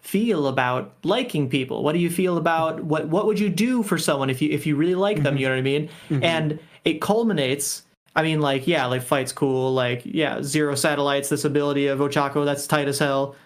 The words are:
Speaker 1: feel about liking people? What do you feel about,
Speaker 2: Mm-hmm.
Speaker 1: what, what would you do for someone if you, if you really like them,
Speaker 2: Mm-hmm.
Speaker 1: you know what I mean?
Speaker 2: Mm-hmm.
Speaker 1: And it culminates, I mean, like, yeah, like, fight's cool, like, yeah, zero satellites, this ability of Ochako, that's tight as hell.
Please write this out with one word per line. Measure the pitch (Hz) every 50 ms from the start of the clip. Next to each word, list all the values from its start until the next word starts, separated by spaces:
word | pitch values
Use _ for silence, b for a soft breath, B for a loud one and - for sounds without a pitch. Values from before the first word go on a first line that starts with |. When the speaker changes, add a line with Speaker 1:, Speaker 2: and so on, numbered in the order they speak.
Speaker 1:
feel | - - - 196 226 233 202 160 143 135
about | 127 135 127 123 127 127 - - - _ -
liking | 165 202 247 262 247 - 156 143 123
people? | 123 135 127 123 - - 127
What | 147 156
do | 175
you | 175 170
feel | 175 - 185 180 175 170
about, | 165 165 165 160 160 160 - -
Speaker 2:
Mm-hmm. | - 156
Speaker 1:
what, | 156 156 - 156
what | 160 196 208
would | 214 208 180
you | 208 202
do | 160 156 220 247 254 240
for | 214 208 185 156
someone | - - 151 139 135 131
if | 127 127
you, | 151 151
if | 156 143 - 160
you | 147
really | 139 160 180 185
like | 180 196 202 214 160 143
them, | 139 139
Speaker 2:
Mm-hmm. | 135
Speaker 1:
you | 131 131
know | 131
what | 131
I |
mean? | 131 135 139 147 156 B B B B B
Speaker 2:
Mm-hmm. | 160 135 170
Speaker 1:
And | 170 165 160 156 151 151 156 B B B B B
it | 170 156 156
culminates, | - - 208 226 233 226 196 151 135 127 135 147 - - - - - _ _ _ _ _ _
I | 160 160
mean, | 160 156 151
like, | 147 139 139 135 127 -
yeah, | 170 151 131 123
like, | 123 131 127
fight's | - 151 135 131 131
cool, | - - 147 135 131 131 131 131 131
like, | 131 123 123 123 123 -
yeah, | - - 156 156 - 113 117 135
zero | 139 143 156 151 147 139
satellites, | 123 - 160 147 147 143 143 143 139 139 -
this | 151 147 -
ability | 151 135 147 147 143 143 143 139 143
of | 139 135
Ochako, | 143 143 139 165 143 139 139 147 143
that's | 143 143 143 - -
tight | 156 151 139 143
as | 139 -
hell. | 151 139 139 135 139 139 B B B